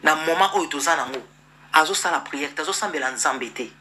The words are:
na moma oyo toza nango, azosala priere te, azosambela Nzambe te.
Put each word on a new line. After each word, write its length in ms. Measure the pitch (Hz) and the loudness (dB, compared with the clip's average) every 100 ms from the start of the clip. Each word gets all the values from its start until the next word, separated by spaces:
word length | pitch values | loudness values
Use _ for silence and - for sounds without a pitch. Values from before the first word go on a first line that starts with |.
na 140 | 151 156 | 4 2
moma 340 | 160 170 190 | 2 2 4
oyo 120 | 190 165 | 2 -2
toza 300 | 147 151 160 | -2 0 0
nango, 260 | 127 131 - _ _ _ - | 0 -6 -12 _ _ _ 0
azosala 480 | 160 156 196 180 160 | 2 2 0 0 -2
priere 340 | - 139 143 | -4 -6 -6
te, 80 | 139 | -4
azosambela 480 | 160 190 214 151 131 | -4 -4 -4 -2 -4
Nzambe 400 | 131 - 131 117 | 0 0 0 -6
te. 200 | - 113 - | -8 -10 -10